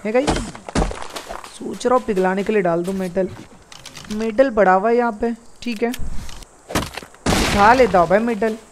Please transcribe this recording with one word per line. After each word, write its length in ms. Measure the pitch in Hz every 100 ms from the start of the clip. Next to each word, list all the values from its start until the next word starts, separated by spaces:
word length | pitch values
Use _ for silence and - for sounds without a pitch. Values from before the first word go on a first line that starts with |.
है 80 | 208
गाइस, 160 | 240 302 - 220 - - - - - - - - - - -
सोच 280 | - 202 240
रहा 80 |
हूँ 100 | 247
पिघलाने 400 | 233 190 185 190
के 80 | 202
लिए 100 | 214
डाल 200 | 180 170
दूँ 120 | 180
मेटल। 340 | 190 185 185 185 - - - - - - - -
मेटल 380 | 214 226 220 269
पड़ा 220 | 220 190
हुआ 160 | 185 220
है 60 | 240
यहाँ 220 | 240 214
पे, 120 | 233 233 - -
ठीक 200 | 240 208
है, 80 | 233 247 - - - - - - - - - - - - -
उठा 460 | - - 202 202
लेता 240 | 262 233 180
हूँ 100 | 165
भाई 100 | 196
मेटल। 360 | 233 214 220 220 -